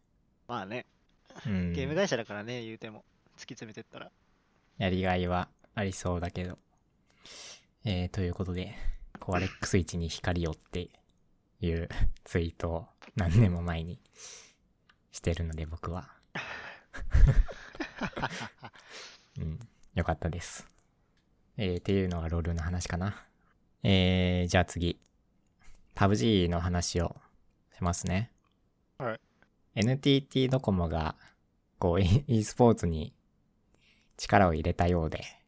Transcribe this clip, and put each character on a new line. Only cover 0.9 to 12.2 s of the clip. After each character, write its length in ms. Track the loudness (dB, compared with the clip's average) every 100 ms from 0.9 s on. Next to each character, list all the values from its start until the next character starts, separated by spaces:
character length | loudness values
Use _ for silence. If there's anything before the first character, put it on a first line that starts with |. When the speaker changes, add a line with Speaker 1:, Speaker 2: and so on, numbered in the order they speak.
| _ _ _ -20 -12 -6
Speaker 2:
う 40 |
ん。 220 | -4 -2
Speaker 1:
ゲ 120 | -4
ー 40 | -2
ム 60 |
会 140 | -2 0
社 80 | -2
だ 80 |
か 100 | -4
ら 100 | -10
ね、 200 | -8 -10
言 120 | -10 -12
う 20 |
て 120 | -14
も。 140 | -16 -20 _ _ -20
突 40 |
き 20 | -16
詰 140 | -14 -14
め 60 |
て 80 | -16
っ 20 |
た 140 | -18 -18
ら。 120 | -20 _ _ _ _ _ _ -4
Speaker 2:
や 100 | 0
り 140 | 0
が 140 | 0 0
い 100 | 0
は 220 | -2 -4 _ _
あ 80 | -6
り 100 | -6
そ 240 | -4 -4 -4
う 40 |
だ 100 | -4
け 140 | -8
ど。 140 | -10 -12 _ _ _ _ _ _ -20 -18 -18 -20 _ _
え 220 | -4 -2 -2
ー、 20 |
と 120 | -4
い 80 | -4
う 60 |
こ 100 | -4
と 100 | -6
で、 220 | -6 -8 -2 -2 -2 -6 -12
こ 140 | -4
う、 40 | -2
ア 40 |
レ 60 | -2
ッ 120 | -4
ク 100 | 0
ス 80 | 0
一 220 | 2 -2
に 100 | -6
光 380 | -4 -2 -2 -2
を 60 |
っ 40 | -6
て 320 | _ -10 -10 _ _ _ _ _ _ _
い 100 | -2
う 160 | -2 -4 2 4 4